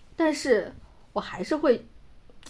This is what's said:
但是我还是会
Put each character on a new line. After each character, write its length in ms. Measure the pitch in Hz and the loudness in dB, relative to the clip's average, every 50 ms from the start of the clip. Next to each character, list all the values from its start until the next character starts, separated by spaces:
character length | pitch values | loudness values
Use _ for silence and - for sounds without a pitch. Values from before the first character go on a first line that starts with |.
| - - - - | -20 -12 -4 0
但 160 | 330 311 294 | 0 0 0
是 400 | 294 - 285 240 208 - - - - - - - - - - - | 0 2 2 2 2 2 -2 -8 -16 -20 -20 -20 -20 -20 -8 -8
我 80 | 208 | -8
还 200 | 196 - - - | -6 -6 -8 -8
是 140 | 185 - 311 | -4 -2 -2
会 300 | 294 311 294 233 226 - - - - - - - - - - - - - - | 2 4 4 4 2 0 -8 -20 -20 -20 -20 -20 -20 -20 -20 -20 -20 -16 -16